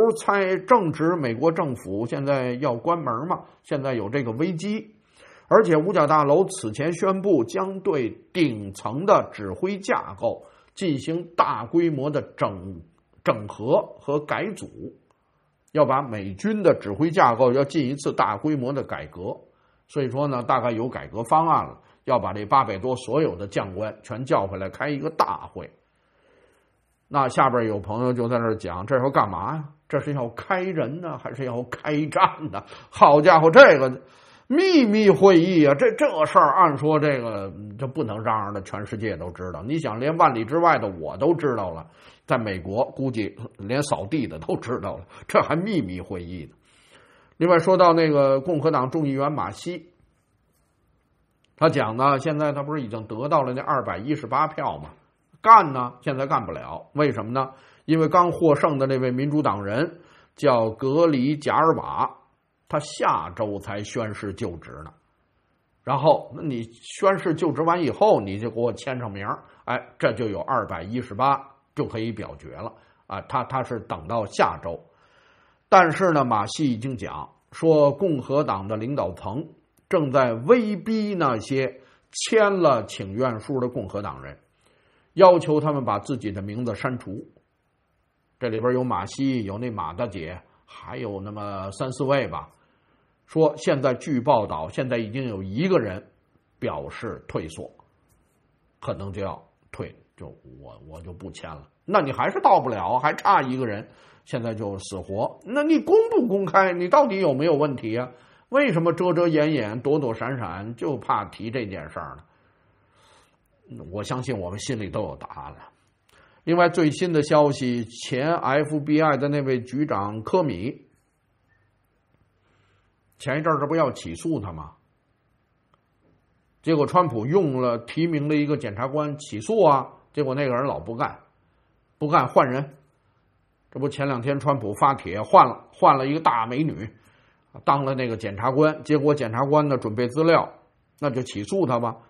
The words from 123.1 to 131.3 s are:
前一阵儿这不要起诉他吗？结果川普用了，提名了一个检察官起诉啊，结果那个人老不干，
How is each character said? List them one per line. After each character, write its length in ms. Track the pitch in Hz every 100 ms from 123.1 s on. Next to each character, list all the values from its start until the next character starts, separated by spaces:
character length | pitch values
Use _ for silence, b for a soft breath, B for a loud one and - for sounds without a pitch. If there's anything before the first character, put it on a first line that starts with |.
| _
前 200 | - 143
一 40 |
阵 100 | 160
儿 80 | 151
这 60 | 143
不 100 | 165
要 160 | 139
起 220 | 113 -
诉 260 | 85 165 143
他 100 | 90
吗？ 220 | 80 76 - _ _ _ _ _ _ _ _ _ _ _ _ _ _ _ _ _ _
结 120 | 151
果 120 | 160 135
川 200 | 180 175
普 180 | 113 117
用 340 | 190 160 127
了， 160 | 127 117
提 280 | - 156 170
名 200 | 151 147
了 80 |
一 120 | 151 147
个 100 | 147
检 180 | 123
察 140 | 101 131
官 280 | 147 151 143
起 200 | - 104
诉 220 | 104 220
啊， 240 | 170 165 - - _
结 100 | -
果 100 | 131
那 140 | 131 139
个 60 |
人 100 | 120
老 160 | 139 87
不 160 | 85 117
干， 240 | 139 - _